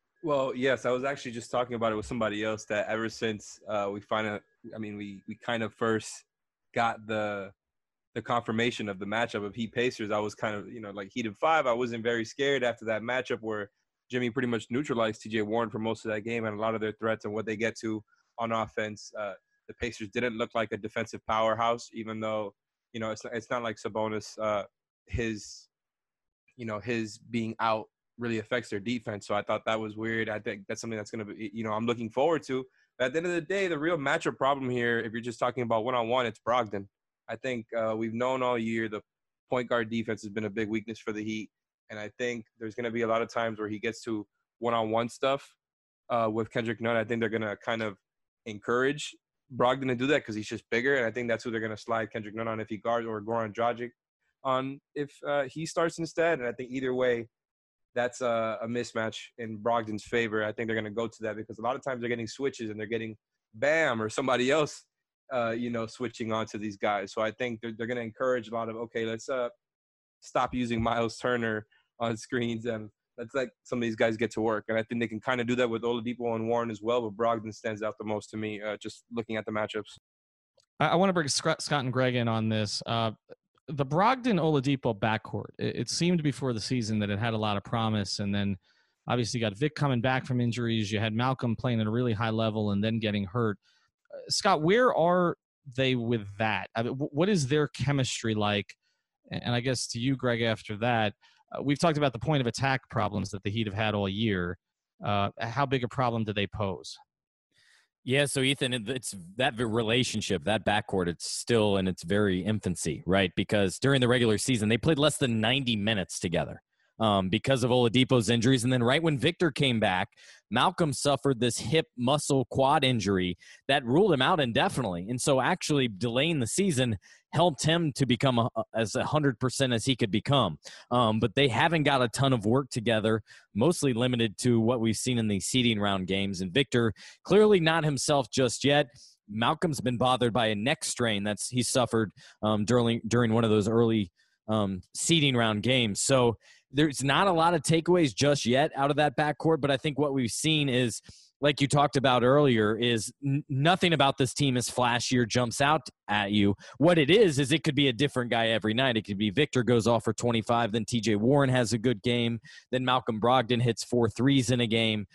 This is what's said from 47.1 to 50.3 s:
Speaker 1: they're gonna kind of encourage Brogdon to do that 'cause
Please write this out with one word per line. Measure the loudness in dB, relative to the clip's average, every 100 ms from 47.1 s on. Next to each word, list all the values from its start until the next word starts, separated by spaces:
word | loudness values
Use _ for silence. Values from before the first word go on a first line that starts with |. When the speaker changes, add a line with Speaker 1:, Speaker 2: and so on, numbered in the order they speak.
| -2
Speaker 1:
they're | -2
gonna | -2 -4 -6
kind | -4 -4
of | -4 -8 _ _ _ _
encourage | -16 -8 -2 0 0 -2 -8 -14 _ _ -10 0
Brogdon | 0 2 -2
to |
do | -2 2
that | 0
'cause | 0